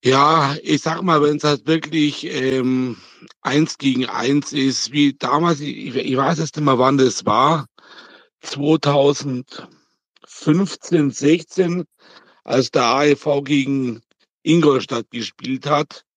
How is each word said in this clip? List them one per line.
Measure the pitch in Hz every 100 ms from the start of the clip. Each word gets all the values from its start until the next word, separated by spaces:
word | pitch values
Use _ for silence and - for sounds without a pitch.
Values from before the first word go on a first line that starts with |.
Ja, | 127 135 147 160 139 147
ich | - 151
sag | 160 165
mal, | 185 156
wenn's | 147 147
halt | 151 139 135
wirklich, | 165 151 160 147 - 143
ähm, | 143 131 131 127 127 127 110 - - - _
eins | - 139 156 -
gegen | 135 127 127
eins | - 120 147 -
ist, | 147 135 123 -
wie | 143 143
damals, | 131 127 143 170 151
ich, | 143 - - 123
ich | - 131
weiß | 139 156
jetzt | 160 -
nicht |
mehr, | 143 127
wann | 127 139
das | 131 - 98
war, | 107 143 160 127 _ _ - - - _ _
zweitausendfünfzehn, | - 139 143 160 151 143 139 143 143 127 127 - - _ _ _ _ _ - - - 156 196 - - 170 143
sechzehn, | - 143 170 156 - 180 175 165 _ _ - _ _
als | - 127 127
der | 147
A | 120 131 147
E | 139
V | 151 143
gegen | 139 147 135 139 127 113 _ _ _ _
Ingolstadt | - 170 147 131 - 120 110
gespielt | 120 113 _ 127 131 143
hat | 147 151 - _